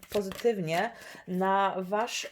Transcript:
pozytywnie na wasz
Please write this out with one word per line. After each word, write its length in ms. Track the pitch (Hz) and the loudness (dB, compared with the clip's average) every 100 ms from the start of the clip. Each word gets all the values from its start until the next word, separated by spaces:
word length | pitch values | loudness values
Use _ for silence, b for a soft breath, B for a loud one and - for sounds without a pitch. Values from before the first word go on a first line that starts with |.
| - | -4
pozytywnie 800 | 208 190 - 240 214 160 165 220 B B B - | -2 -2 0 0 2 0 0 0 B B B -4
na 460 | 180 190 196 196 185 | 0 4 4 4 0
wasz 480 | 185 208 240 - - | -2 0 0 -2 -6